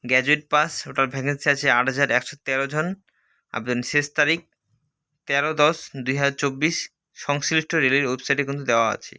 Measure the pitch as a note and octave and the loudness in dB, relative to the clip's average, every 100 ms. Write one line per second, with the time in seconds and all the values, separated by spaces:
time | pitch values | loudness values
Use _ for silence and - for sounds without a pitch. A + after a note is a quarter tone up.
0 | A#2+ B2+ C3 D3 - D3+ D#3+ - C#3 C3+ | 2 2 4 0 2 2 2 -4 -6 -2
1 | C3+ C3+ C3 C#3+ D3 C#3+ C#3+ B2 B2+ C3 | 0 0 -4 -2 0 0 2 2 2 0
2 | C#3 B2 - C#3+ - C3+ C3+ D3 E3+ G3 | 2 2 -2 -12 -4 -4 -2 -2 -4 -6
3 | _ _ _ _ _ - A#2 B2 A#2+ D3 | _ _ _ _ _ -8 -2 -2 0 -2
4 | C#3+ - D3 E3+ _ _ _ _ _ _ | -2 0 0 0 _ _ _ _ _ _
5 | _ _ - C#3 D3 D3+ D3+ - - C#3 | _ _ -4 -2 0 2 2 2 -8 -8
6 | B2 C#3 C#3 C#3 C#3+ C3+ D3+ D#3 - _ | -4 0 0 0 -4 0 -2 -2 -8 _
7 | _ - - C#3+ - D#3+ D3+ E3 C3+ C#3 | _ -12 -4 -2 0 -2 0 0 2 2
8 | C3+ B2+ - C#3 C3+ C#3 C3 A#2 A2+ G2+ | 0 -4 -2 -2 0 -4 2 2 2 -2
9 | - | -10